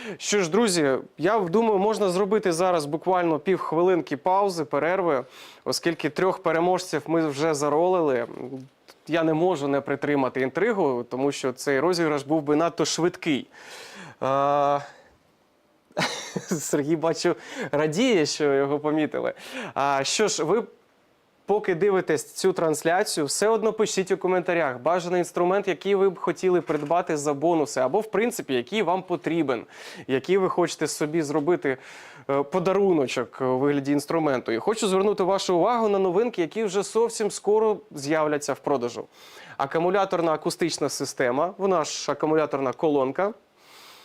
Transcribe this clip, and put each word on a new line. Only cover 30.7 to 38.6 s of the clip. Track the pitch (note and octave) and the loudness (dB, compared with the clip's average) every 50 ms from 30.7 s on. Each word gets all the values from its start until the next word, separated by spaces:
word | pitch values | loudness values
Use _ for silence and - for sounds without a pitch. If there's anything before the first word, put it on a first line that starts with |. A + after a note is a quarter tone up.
| - - E3 | 0 -2 -4
собі | D3 - - D#3+ D3+ D3+ E3+ D#3+ | -4 -2 -2 -4 -2 0 -2 -2
зробити, | C#3 D3+ D#3+ D3 D3+ F3+ E3 - D3 C3 B2 - - - - - - - - - - | 0 0 0 2 2 0 0 0 -2 -2 -4 -6 -16 -20 -20 -20 -20 -20 -12 -4 -2
е, | C#3+ C#3 C#3+ | 0 0 0
подаруночок | C#3+ - F#3 E3+ F#3 F#3+ G3 G3+ G3 F3+ D#3 C#3 A#2+ - C3+ A#2+ A2+ - - | 0 0 0 0 2 2 4 4 4 4 4 2 0 0 -4 -4 -6 -4 -4
у | C3+ B2+ B2+ B2+ | 0 0 2 2
вигляді | C3+ C#3+ C#3+ C#3+ C#3 C3+ C#3+ | 2 2 0 0 0 0 0
інструменту. | D3 C#3+ - E3 E3 D#3+ D3+ C3+ B2 - - A#2 | 0 0 -2 -2 0 0 0 0 0 -2 -2 -4
І | A2 | -2
хочу | - - A3 A3 - G3+ | 0 -2 -2 0 0 0
звернути | F#3 F#3+ F#3+ G#3+ G3+ - G3 | 2 2 2 2 2 0 0
вашу | F3 G3 F#3+ - - F#3 | 0 0 0 0 0 2
увагу | E3+ E3 G#3+ B3 A#3+ A3+ G#3+ | 2 4 2 2 2 2 2
на | G3+ G3 | 2 2
новинки, | F#3+ F#3 E3+ F#3 A#3 B3 A#3 - E3+ | 2 2 2 2 0 0 0 -2 -4
які | D3+ - G#3+ A3+ | -2 -2 -4 -4
вже | G#3 E3+ G3+ F#3+ | -2 0 -2 -2
зовсім | - - A3 A#3 A#3 A3+ - A3 G3+ | 0 0 0 0 0 0 -2 -4 -4
скоро | - - - G3+ G#3 A3 A3 A3 G#3 F#3+ G#3+ - | -4 -4 0 2 2 4 4 2 0 -2 -6 -14
з'являться | E3 D3+ C3+ C#3 D#3+ D#3 D#3 D3+ D3+ D3 D3 - C3+ | -14 -8 -4 0 0 2 2 2 0 -2 -2 -2 -4
в | |
продажу. | - | -4